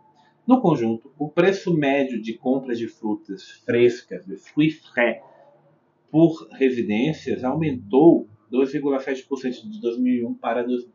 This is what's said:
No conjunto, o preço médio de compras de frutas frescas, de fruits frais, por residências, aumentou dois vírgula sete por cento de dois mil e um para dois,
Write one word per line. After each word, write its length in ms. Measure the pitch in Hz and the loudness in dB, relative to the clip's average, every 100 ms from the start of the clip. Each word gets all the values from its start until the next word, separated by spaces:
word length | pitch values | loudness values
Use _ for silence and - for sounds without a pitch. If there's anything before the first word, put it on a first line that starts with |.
| _ _ _ _ - | _ _ _ _ 2
No 140 | 254 | 2
conjunto, 520 | 180 139 113 113 - - | 4 2 0 -4 -8 -10
o 100 | 147 | -6
preço 460 | - 180 190 - 165 | 0 2 2 0 0
médio 460 | 139 139 131 113 | 2 0 -2 -4
de 120 | 110 | -8
compras 440 | 117 131 135 127 113 | -6 -2 -2 -2 -6
de 80 | 113 | -8
frutas 640 | - 110 104 - 95 - - | -8 -6 -6 -8 -16 -16 -14
frescas, 600 | - 117 120 - - 90 | -4 2 2 2 -10 -16
de 120 | 92 95 | -14 -16
fruits 420 | - - 156 156 - | -8 0 0 0 -6
frais, 360 | - 117 113 - _ _ _ _ _ _ _ _ | 0 0 -2 -10 _ _ _ _ _ _ _ _
por 380 | 151 165 - - | 4 4 2 -10
residências, 960 | - 131 120 101 107 143 156 - 101 | 0 0 0 -2 -2 -2 -4 -6 -6
aumentou 800 | 127 147 160 123 101 127 170 147 - - _ | -4 -4 -4 -6 0 6 8 6 2 -16 _
dois 220 | 123 135 | -2 0
vírgula 260 | 143 139 135 | -2 -2 -2
sete 240 | 139 131 | -4 -8
por 160 | - 135 | -6 -8
cento 240 | 127 113 107 | -6 -8 -12
de 100 | 107 | -8
dois 160 | 117 120 | -6 -2
mil 160 | 127 | 0
e 120 | 123 | 0
um 100 | 117 | -2
para 300 | 127 123 117 | -6 -4 -4
dois, 200 | 123 123 120 | -2 -4 -6